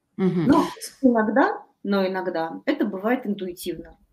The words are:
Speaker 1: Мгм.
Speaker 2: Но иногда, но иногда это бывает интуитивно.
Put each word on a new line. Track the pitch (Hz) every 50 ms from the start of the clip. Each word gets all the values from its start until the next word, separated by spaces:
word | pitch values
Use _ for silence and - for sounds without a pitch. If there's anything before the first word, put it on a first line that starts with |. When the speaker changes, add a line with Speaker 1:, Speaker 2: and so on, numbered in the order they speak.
| _ _ _
Speaker 1:
Мгм. | - 190 180 160 180 160
Speaker 2:
Но | 247 302 311 - - - - - - - _ -
иногда, | 247 233 220 220 220 214 269 330 415 440 - - - _ _ -
но | 196 202 196 190
иногда | 185 190 190 180 180 170 165 160 165 - - -
это | - 302 - 294
бывает | 202 190 185 202 220 247 254 -
интуитивно. | 208 196 - 185 180 175 - - 180 160 170 170 - - _ _ _